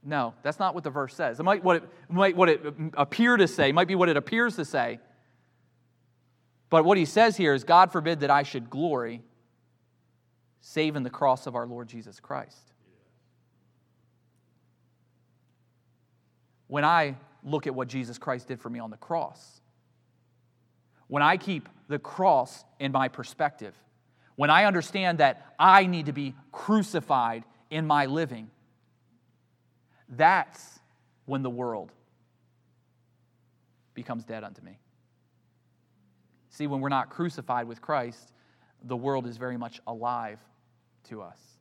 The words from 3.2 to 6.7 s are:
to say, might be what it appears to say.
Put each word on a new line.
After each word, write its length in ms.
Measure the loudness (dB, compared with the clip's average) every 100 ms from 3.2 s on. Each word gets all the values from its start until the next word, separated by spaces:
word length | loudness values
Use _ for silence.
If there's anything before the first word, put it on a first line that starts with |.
| 4 4
to 100 | 2
say, 240 | 4 2
might 160 | 2 2
be 80 | 2
what 140 | 2
it 80 | 2
appears 400 | 0 -2 0 -2
to 80 | -6
say. 340 | -4 -4 -6 _ _ _ _ _ _ _ _ _ _ _ _ _ _ _ _ _